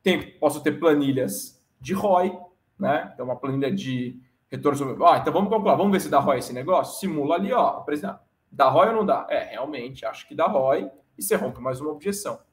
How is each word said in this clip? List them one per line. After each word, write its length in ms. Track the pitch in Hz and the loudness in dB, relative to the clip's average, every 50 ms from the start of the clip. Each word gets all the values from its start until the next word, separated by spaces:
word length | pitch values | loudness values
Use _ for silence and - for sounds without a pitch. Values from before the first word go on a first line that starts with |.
Tem, 380 | _ 196 180 147 - - _ _ | _ 2 0 0 -2 -8 _ _
posso 240 | 147 147 147 151 | 0 0 0 2
ter 160 | - 156 143 - | -2 -2 -2 2
planilhas 800 | 170 165 147 147 143 139 135 127 123 190 196 - - - _ _ _ _ _ _ | 4 4 4 4 2 0 0 0 -2 -2 -4 -8 -10 -14 _ _ _ _ _ _
de 120 | 131 127 | -8 -6
roi, 400 | 185 190 208 208 185 180 185 202 - - - - _ _ _ _ _ _ | -6 -2 2 2 4 4 2 0 -4 -6 -16 -20 _ _ _ _ _ _
né? 320 | - 127 143 156 - - | -2 0 0 0 -2 -8
Então, 140 | - - 123 | -12 -10 -8
uma 100 | 127 123 | -8 -6
planilha 380 | - - 135 135 135 135 131 - | -6 -4 -4 -2 -2 -2 -2 -2
de 460 | - 123 131 127 123 123 123 123 - - _ _ _ _ _ | -4 -4 -4 -4 -4 -6 -6 -10 -14 -20 _ _ _ _ _
retorno 300 | - 131 131 147 135 135 | -12 -2 -2 0 0 0
sobre, 260 | 143 131 113 98 147 | -4 -6 -2 4 6
ah, 140 | 170 - - | 6 6 6
então 120 | - 156 | 2 0
vamos 180 | 147 175 202 190 | 0 0 0 2
calcular, 240 | 226 214 196 208 143 | 0 0 4 4 4
vamos 180 | 139 185 202 | 4 4 2
ver 80 | 196 180 | 2 0
se 80 | - - | 0 2
dá 120 | 151 139 | 2 2
roi 180 | 131 147 135 123 | 2 2 0 0
esse 140 | 120 - | -2 -6
negócio? 480 | 123 123 131 156 185 160 127 - - - | -8 -8 -2 2 2 2 2 0 -8 -8
Simula 340 | - 190 160 151 139 147 165 | -6 -4 -4 -2 0 0 0
ali, 180 | 180 196 240 | 0 0 0
ó, 260 | 254 233 170 - - - | 2 2 2 2 0 -4
apresenta. 420 | - - 147 147 - - - - _ _ _ _ _ _ | -6 -6 -6 -4 -4 -8 -10 -12 _ _ _ _ _ _
Dá 180 | - 131 139 131 | 0 4 4 6
roi 220 | 127 156 185 220 | 6 6 4 4
ou 40 | 226 | 4
não 100 | 220 208 | 0 2
dá? 220 | - 139 - - - | 2 0 0 0 -2
É, 140 | 151 131 | -4 -4
realmente, 640 | - - 113 107 131 151 151 131 117 127 135 - - | -4 -4 -8 -8 -8 -8 -8 -10 -10 -10 -12 -8 -10
acho 220 | 110 - - - _ | -10 -10 -10 -16 _
que 80 | - | -2
dá 100 | 147 160 | 0 0
roi, 420 | 190 208 143 131 131 139 - - - - - _ _ _ - | 2 2 2 2 4 2 2 0 -6 -12 -18 _ _ _ -8
e 40 | |
você 120 | 101 - 214 | -2 0 0
rompe 260 | - - 127 120 117 | 0 0 -4 -8 -6
mais 200 | 123 131 131 127 | -6 -6 -6 -6
uma 100 | 147 151 | -6 -8
objeção. 480 | 151 151 - 202 196 - - 135 113 - _ _ | -10 -6 -6 -6 -6 -6 -6 -8 -10 -10 _ _